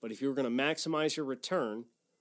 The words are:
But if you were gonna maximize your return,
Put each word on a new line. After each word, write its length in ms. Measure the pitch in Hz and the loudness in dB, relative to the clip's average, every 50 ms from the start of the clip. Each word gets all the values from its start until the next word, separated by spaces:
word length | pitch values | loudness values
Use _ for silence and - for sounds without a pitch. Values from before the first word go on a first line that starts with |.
But 100 | 117 110 | -10 -10
if 100 | 107 - | -6 -2
you 60 | 135 | -2
were 60 | 139 127 | 0 2
gonna 160 | 139 127 117 | 2 2 2
maximize 680 | 120 131 139 151 156 - - 165 160 151 156 151 - | 2 2 2 2 0 0 0 0 2 2 2 2 2
your 100 | 156 143 | 0 -2
return, 600 | 135 131 123 - - 185 175 127 110 107 117 120 - _ _ _ _ _ _ | -2 -4 -4 -4 -2 0 0 0 0 -2 -4 -8 -12 _ _ _ _ _ _